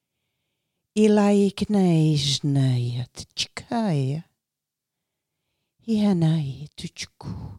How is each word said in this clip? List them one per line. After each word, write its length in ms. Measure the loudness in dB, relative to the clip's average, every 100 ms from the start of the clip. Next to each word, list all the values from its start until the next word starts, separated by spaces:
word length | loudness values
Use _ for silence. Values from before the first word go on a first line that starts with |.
| _ _ _ _ _ _ _ _ _ 2
I 120 | 4
lai 400 | 4 4 4 2
i 20 |
knei 640 | 0 -2 2 4 4 4
jnei 880 | 2 0 -2 0 0 2 0 -4 -6
at 240 | -10 -14 -16
tchikai. 880 | -10 -10 -12 -8 -4 -2 -2 -2 -6 -10 _ _ _ _ _ _ _ _ _ _ _ _ _ _ _ -4
I 60 | 0
hanai 680 | 2 2 2 0 -4 -10 -16 -14
tuchku. 560 | -16 -14 -18 _ -12 -12 -12